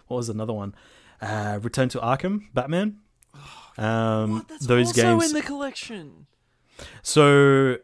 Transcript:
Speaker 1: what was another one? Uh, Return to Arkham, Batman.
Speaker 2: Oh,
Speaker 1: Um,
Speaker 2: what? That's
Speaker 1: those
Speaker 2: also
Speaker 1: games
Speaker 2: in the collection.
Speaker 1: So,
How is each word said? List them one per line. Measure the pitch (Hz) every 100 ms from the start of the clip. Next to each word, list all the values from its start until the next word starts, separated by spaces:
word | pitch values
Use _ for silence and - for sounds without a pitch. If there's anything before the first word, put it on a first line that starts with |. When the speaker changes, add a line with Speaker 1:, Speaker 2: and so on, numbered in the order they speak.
| -
Speaker 1:
what | 123
was | 117
another | 107 110
one? | 107 98 - _ _ _ _
Uh, | 104 107 104 104
Return | 117 139 127
to | 123
Arkham, | 113 135 185 208 -
Batman. | 131 127 170 214 208 _ _ _
Speaker 2:
Oh, | 143 143 - - -
Speaker 1:
Um, | 110 113 113 110 107
Speaker 2:
what? | 110 -
That's | - 127
Speaker 1:
those | 123 120
Speaker 2:
also | 117
Speaker 1:
games | 117 113 320
Speaker 2:
in |
the | 302
collection. | - 285 277 - - 214 151 82 147 _ _ _ _ - - -
Speaker 1:
So, | - 156 143 143 139 135 135 123